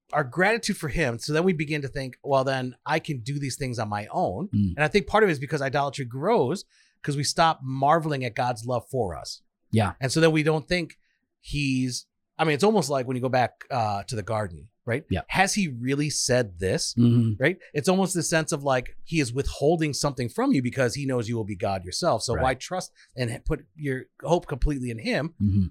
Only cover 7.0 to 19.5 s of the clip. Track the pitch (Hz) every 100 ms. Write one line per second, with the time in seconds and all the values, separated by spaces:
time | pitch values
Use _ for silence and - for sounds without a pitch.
7 | - 143 139 - 165 156 131 135 139 165
8 | 156 139 127 107 123 120 117 123 - 127
9 | 101 71 - - _ _ _ 107 98 -
10 | 131 160 160 156 151 156 - 180 165 -
11 | _ _ _ _ - 143 139 131 127 123
12 | - _ _ - 160 143 202 220 143 139
13 | 127 127 123 127 117 - - 131 107 101
14 | 98 110 98 110 104 82 - _ - 117
15 | - 90 - 156 190 214 180 120 123 139
16 | 151 - - 123 110 87 92 143 - -
17 | 120 120 113 107 135 190 - - 147 185
18 | 185 180 151 165 156 156 139 131 123 -
19 | - 160 131 123 135